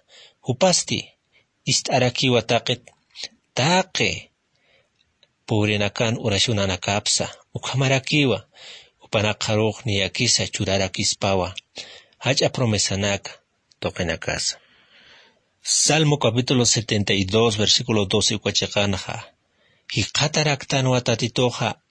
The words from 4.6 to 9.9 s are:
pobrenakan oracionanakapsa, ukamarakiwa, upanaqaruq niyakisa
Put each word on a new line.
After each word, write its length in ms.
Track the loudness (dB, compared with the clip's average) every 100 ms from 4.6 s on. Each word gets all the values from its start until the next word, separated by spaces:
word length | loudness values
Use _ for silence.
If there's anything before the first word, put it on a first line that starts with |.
| _ _ _ _ _ _ _ _ -4
pobrenakan 720 | 0 2 2 -2 0 -2 0
oracionanakapsa, 1080 | 0 0 0 0 0 -2 0 -2 0 -2 -4 -10 _
ukamarakiwa, 920 | -12 -6 -2 2 0 2 2 2 0 -4 -20 -20 -20 -20 _
upanaqaruq 800 | -4 0 0 -2 -2 0 0 -2
niyakisa 640 | -4